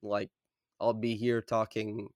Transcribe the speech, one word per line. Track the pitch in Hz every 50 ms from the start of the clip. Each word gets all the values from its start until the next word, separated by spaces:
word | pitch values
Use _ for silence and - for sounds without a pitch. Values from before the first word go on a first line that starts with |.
| -
like, | 104 101 101 98 95 _ _ _ _ _ _ _ _ _ _
I'll | - 117 113
be | 110 110 117 117
here | 107 113 120 117 117 110
talking | - - 113 110 110 - 110 110 107 104 113 104 98 _